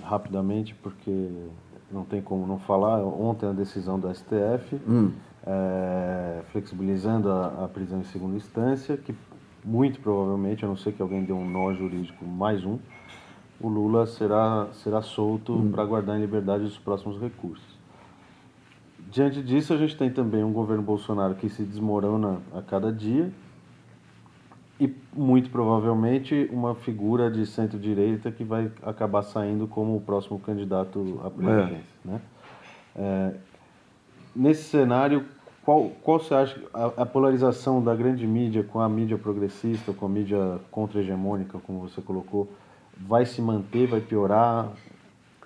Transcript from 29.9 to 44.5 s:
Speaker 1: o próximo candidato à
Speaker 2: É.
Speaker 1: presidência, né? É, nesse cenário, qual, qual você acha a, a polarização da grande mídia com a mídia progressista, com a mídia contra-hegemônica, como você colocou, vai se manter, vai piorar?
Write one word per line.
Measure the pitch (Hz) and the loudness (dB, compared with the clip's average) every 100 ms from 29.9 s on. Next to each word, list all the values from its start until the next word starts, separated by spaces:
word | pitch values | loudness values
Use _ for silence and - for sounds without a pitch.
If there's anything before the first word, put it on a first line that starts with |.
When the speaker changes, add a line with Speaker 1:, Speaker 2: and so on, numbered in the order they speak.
| 107 | -2
Speaker 1:
o | |
próximo | 101 101 98 101 | 0 -2 -2 -8
candidato | 104 104 98 95 95 101 95 90 | -4 -4 -2 -2 -2 -4 -6 -6
à | 95 | -8
Speaker 2:
É. | |
Speaker 1:
presidência, | - 92 110 90 82 - - 92 | -2 2 4 2 -4 -14 -16 -10
né? | 107 - - - - - - - - | -10 -12 -20 -20 -20 -20 -20 -16 -6
É, | 98 95 95 - - - - - _ _ _ - - | -2 0 -2 -4 -14 -20 -20 -20 _ _ _ -20 -12
nesse | 123 139 151 | 2 4 4
cenário, | - 151 123 123 143 143 135 - - - | 2 4 6 6 4 2 0 -14 -20 -4
qual, | - 151 107 - | 4 6 4 0
qual | - 160 | 2 2
você | 160 | 4
acha | 139 135 - - | 4 4 -2 -10
a, | - 117 123 | -2 -2 0
a | 120 | 0
polarização | 135 135 131 127 120 135 127 | 4 4 6 4 2 2 2
da | 117 | 4
grande | 113 123 127 113 | 2 2 2 2
mídia | 113 120 107 | 2 2 0
com | 101 117 | 0 0
a | 113 | 2
mídia | 107 110 107 | 2 0 0
progressista, | 107 101 98 - 117 110 110 | -2 -2 -2 -2 -2 -2 -4
com | 95 101 | -4 -2
a | |
mídia | 101 101 101 95 90 - | -2 0 0 0 -2 -6
contra-hegemônica, | 107 107 104 95 95 98 101 95 92 - | -4 -2 -2 -2 -2 -2 -2 -6 -10 -8
como | 92 | -8
você | 90 - | -8 -12
colocou, | 92 95 - 101 101 - - - - - | -6 -6 -2 -2 -4 -8 -20 -20 -20 -16
vai | 95 117 123 | 2 2 2
se | - | 0
manter, | 113 107 98 120 123 | 0 0 0 2 2
vai | 113 | 2
piorar? | 110 107 98 107 117 | 0 0 4 6 4